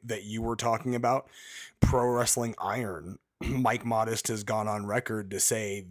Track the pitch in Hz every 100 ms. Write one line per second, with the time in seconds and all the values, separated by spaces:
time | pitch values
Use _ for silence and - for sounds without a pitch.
0 | 117 110 104 110 113 117 117 113 127 120
1 | 120 135 - - - - - - - 131
2 | 120 120 120 - 117 110 95 113 110 85
3 | 76 - _ _ 127 127 131 120 117 113
4 | 113 110 - 113 104 110 107 104 101 107
5 | - 110 98 98 - 113 104 101 92